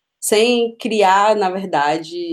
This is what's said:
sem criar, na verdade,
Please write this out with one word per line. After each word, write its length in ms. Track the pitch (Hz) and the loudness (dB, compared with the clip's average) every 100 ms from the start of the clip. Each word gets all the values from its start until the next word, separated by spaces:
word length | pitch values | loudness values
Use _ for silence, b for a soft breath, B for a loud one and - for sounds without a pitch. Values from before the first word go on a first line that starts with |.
| _ _ | _ _
sem 560 | - 214 233 240 233 226 | 0 2 2 2 -2 -4
criar, 580 | 240 220 190 196 208 208 | -4 2 4 4 2 2
na 140 | 190 | 0
verdade, 680 | 185 196 156 147 160 160 175 170 | -4 -4 -2 0 -2 -6 -10 -8